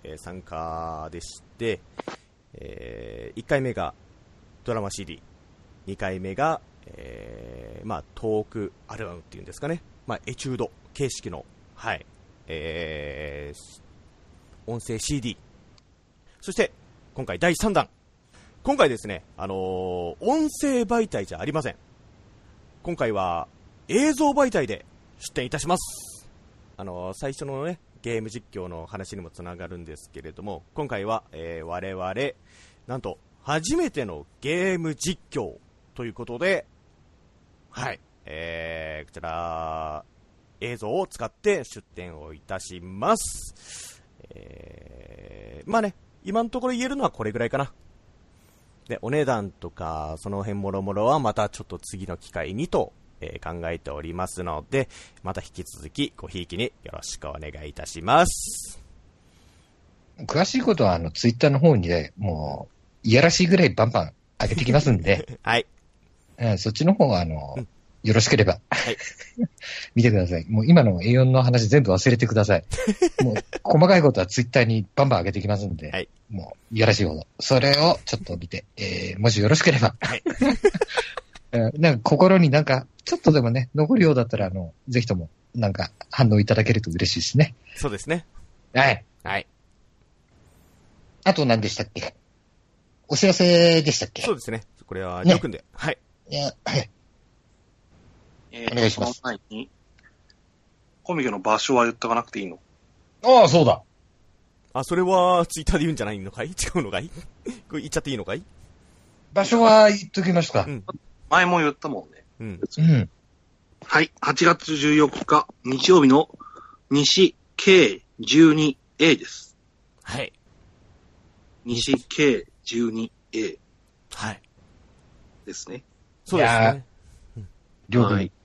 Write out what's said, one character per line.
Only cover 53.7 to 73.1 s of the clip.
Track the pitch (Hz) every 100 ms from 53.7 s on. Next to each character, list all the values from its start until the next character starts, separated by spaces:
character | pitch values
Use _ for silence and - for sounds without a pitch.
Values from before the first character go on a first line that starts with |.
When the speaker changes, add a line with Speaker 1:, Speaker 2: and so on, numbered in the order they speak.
Speaker 1:
え | 85
て | -
お | 73
り | 80
ま | 85 92
す | -
の | 87 76 71
で、 | 135 131 - - _
ま | 95
た | 95
引 | - -
き |
続 | 87 - 78
き | - 143 -
ご | -
ひ | 95
い | 87
き | 87
に | 123 _
よ | -
ろ | -
し | - -
く | 76
お | 76
願 | 76 76
い | 76
い |
た | - 78
し | 85
ま | 90 147 180
す。 | - - - - - - - _ _ _ _ _ _ _ _ _ _ _ - 110
Speaker 2:
詳 | 147
し | 190 262
い |
こ | 247
と | 180
は、 | 104
あ | 85
の、 | 82
Twitter | - 120 117 147
の | 135
方 | 165 123
に | 85
ね、 | 85 76 -
も | 98 78 73 69 - _ _ _
う、 | 110
い |
や | 120
ら | 170
し | -
い | 175
ぐ | 185
ら |
い | 151
バ | - 117
ン |
バ | 113 80
ン | _ _ _
上 | -
げ | 107
て |
き | 123
ま | 139
す | 143
ん | 98
で。 | 87 95 - 120
Speaker 1:
<laughs> |
は | - 117
い。 | - _ _ _ _ _ _ -
Speaker 2:
う | 117
ん、 | 98
そ | 110
っ |
ち | 113
の | 160
方 | 202 147
は、 | 92
あ |
の、 | 85 78 69 67
Speaker 1:
う |
ん。 | - _ _ _
Speaker 2:
よ | 107
ろ | 107
し | -
け | 143
れ |
ば。 | 101 - _
Speaker 1:
は | - -
い。 | 110 - - - - 226
Speaker 2:
<laughs> | _ - - -
見 | 120
て | 117
く | 104
だ | 87
さ | 85
い。 | 78
も | 107
う | 117
今 | 170
の | 117 90
エ | 101
ー |
四 | 127 131
の | 131
話 | 123 123 107
全 | 143
部 | 107
忘 | 92 131
れ | 120
て | 117
く |
だ | 110
さ | 101 90
い。 | - - 508
<laughs> | 202 349